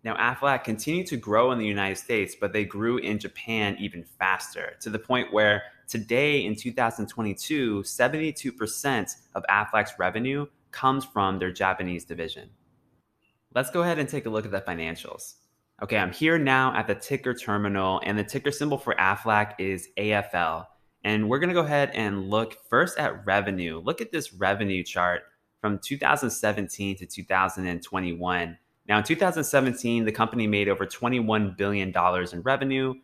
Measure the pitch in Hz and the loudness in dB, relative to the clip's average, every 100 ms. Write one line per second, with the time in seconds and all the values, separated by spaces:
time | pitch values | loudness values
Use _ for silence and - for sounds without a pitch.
0 | 110 113 117 123 139 131 - 110 147 170 | -6 0 0 2 2 2 0 -4 -2 -2
1 | 175 131 107 107 127 120 107 101 98 95 | -2 -6 2 4 4 2 0 0 0 -2
2 | - 113 92 - 101 107 101 101 117 123 | 0 0 0 -2 -2 0 -2 -2 0 0
3 | 95 104 101 - - 113 104 - 98 85 | -2 -4 -6 -12 -6 -2 -2 -2 -8 -8
4 | - - 92 92 - - - - 113 104 | -16 -2 0 0 -4 -10 -10 -10 -8 -8
5 | - 127 - 104 107 104 - - - 117 | 0 0 2 4 6 4 -2 -20 -8 -8
6 | 104 120 147 143 101 107 123 120 117 113 | 0 2 4 2 0 -4 -4 0 0 0
7 | 101 - 107 98 - 151 120 104 98 - | -8 -4 -4 -4 -2 0 0 -2 -4 2
8 | 123 156 156 151 - - 107 - 143 123 | 2 2 -4 -4 -8 -4 -6 -2 -2 0
9 | 92 - _ 95 - 101 107 110 104 - | -2 -10 _ -6 2 2 4 0 0 0
10 | 90 107 127 139 147 _ _ - 131 135 | -2 0 -2 -4 -6 _ _ 0 2 2
11 | 131 107 98 95 92 90 95 92 92 87 | -2 0 0 0 -4 0 0 0 -2 -6
12 | - 85 82 - - _ _ _ _ _ | -8 -8 -8 -10 -18 _ _ _ _ _
13 | _ _ _ _ _ 123 135 175 175 156 | _ _ _ _ _ -2 0 2 2 2
14 | 131 143 117 107 107 95 95 85 82 85 | -2 -2 -2 -4 -2 -4 -4 -6 -6 -8
15 | - - - - _ _ _ _ 104 107 | -12 -14 -16 -20 _ _ _ _ 0 2
16 | 90 - 156 165 139 131 131 - 113 104 | 2 2 4 4 4 4 4 2 0 -4
17 | - 135 127 123 - 104 104 98 95 95 | -2 -4 -2 -4 -2 0 0 0 0 0
18 | - 104 101 139 143 143 147 139 - - | 0 -2 -2 -2 -4 -2 -2 -2 0 4
19 | 95 101 113 107 104 - 95 95 - - | 4 2 4 4 4 -2 -2 -2 -6 -2
20 | 104 104 98 87 82 80 87 _ _ _ | 2 2 2 0 0 -2 -10 _ _ _
21 | 104 107 107 135 175 175 151 147 139 - | 0 2 2 2 2 2 2 2 2 0
22 | 107 98 95 107 113 - - 123 - - | -2 -2 0 0 0 -8 2 4 4 0
23 | 143 - 98 98 101 95 85 82 98 165 | -2 -2 2 2 2 -2 -4 -4 -4 -4
24 | 226 165 - 92 95 101 101 92 87 92 | -4 -6 -6 0 2 2 0 -2 -2 0
25 | 90 87 - _ _ _ 107 101 - 143 | 0 0 -6 _ _ _ -4 -2 -6 0
26 | - 143 123 - 107 104 95 - 98 95 | 2 4 0 0 -2 0 -6 -6 -6 -6
27 | 92 - 92 92 92 - 90 85 - 95 | -10 -14 0 2 2 0 -4 -4 -4 -4
28 | 90 85 87 90 85 85 _ _ - 107 | -4 -4 -2 -2 -4 -10 _ _ 0 0
29 | 104 160 185 160 143 143 131 120 120 117 | 2 2 2 2 2 2 2 0 0 2
30 | 110 107 113 117 107 104 101 95 95 - | 0 0 0 0 2 2 2 2 -2 -2
31 | 120 127 110 107 101 90 101 101 95 87 | -2 0 2 2 0 0 0 0 0 2
32 | 90 90 90 87 120 139 135 135 131 131 | 2 2 -2 -4 0 0 0 0 0 -4